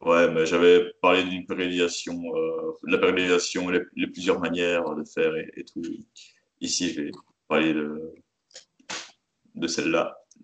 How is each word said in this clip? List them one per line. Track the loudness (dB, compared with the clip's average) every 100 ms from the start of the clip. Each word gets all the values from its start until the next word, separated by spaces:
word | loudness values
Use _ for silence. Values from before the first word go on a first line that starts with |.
Ouais, | 2 4 4
mais | 2 2
j'avais | 6 8 8 4 0
parlé | 2 4
d'une | 0 -6 -6
périodisation, | -4 -2 0 -2 -2 -8 -8 -6 -4
euh, | -4 -4 -8 -10
de | -2
la | 2
périodisation, | 4 2 2 2 0 -4 -2
les, | -2 -2 -6
les | -6
plusieurs | -2 -2 0
manières | -2 -2 0 0 -2
de | -6 -6
faire | -2 -2 -2
et, | -8 -14
et |
tout. | -14 -12 -10 -12 -16 -20 -20 _ _ _
Ici, | -6 -2 -4
je | -4
vais | -8 -10 _ _ -2
parler | 0 2
de, | 0 -4 -8 -12 -16 _ _ _ -20 _ _ -16 -14 -16 _ _ _ _ -8
de | -4
celle-là | -2 0 0 -2 -8 _ _